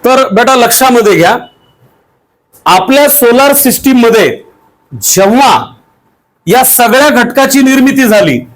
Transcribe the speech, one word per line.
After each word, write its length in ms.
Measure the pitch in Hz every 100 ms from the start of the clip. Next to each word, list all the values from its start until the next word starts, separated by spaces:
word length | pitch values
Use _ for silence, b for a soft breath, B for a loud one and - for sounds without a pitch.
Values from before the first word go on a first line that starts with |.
तर 240 | 240 262 262
बेटा, 220 | 196 233
लक्षामध्ये 600 | 254 233 - 262 240 208 175
घ्या, 220 | 170 240 - _ _ _ _ _ _ _ _ _ _ _ -
आपल्या 420 | 185 - 269 294
सोलार 440 | - 240 240 277
सिस्टीम 460 | 277 254 - 269 254
मध्ये 420 | 233 226 160 - - _ _ _ _ 120
जेव्हा 720 | - - 196 240 269 - - - _ _ _ _ _ _ -
या 180 | 240
सगळ्या 440 | 254 - 233 247 294
घटकाची 540 | 247 233 277 269 269
निर्मिती 420 | 262 269 269 269
झाली 340 | 254 208 170 123 -